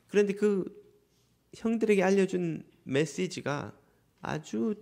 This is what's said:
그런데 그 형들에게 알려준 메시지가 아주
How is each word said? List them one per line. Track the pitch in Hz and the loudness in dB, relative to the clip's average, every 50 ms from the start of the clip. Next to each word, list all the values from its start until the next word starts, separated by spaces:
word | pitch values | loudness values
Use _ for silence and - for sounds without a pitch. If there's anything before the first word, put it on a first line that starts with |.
| _ _ | _ _
그런데 | - 202 208 202 196 | 0 2 2 2 0
그 | 202 208 208 202 190 175 - - - - - _ _ _ _ _ _ _ _ _ _ _ _ - | 0 0 2 2 0 -2 -6 -10 -16 -20 -20 _ _ _ _ _ _ _ _ _ _ _ _ -20
형들에게 | - - 226 233 220 220 214 208 190 180 | -8 -4 -4 -2 0 2 4 4 4 4
알려준 | 190 196 196 190 185 - 180 180 165 156 156 - - _ _ _ | 4 4 4 4 2 2 -2 -2 -2 -4 -6 -10 -14 _ _ _
메시지가 | - 127 139 160 156 - - 117 - - 123 - 131 143 143 - 104 - - _ _ _ _ _ _ _ _ | -2 0 0 0 0 -2 -4 -4 -4 -4 -6 -6 -4 -4 -4 -6 -10 -14 -18 _ _ _ _ _ _ _ _
아주 | - - 139 156 156 - - 220 233 220 208 208 | -6 -6 -6 -6 -6 -6 -4 -2 -2 -2 -2 -4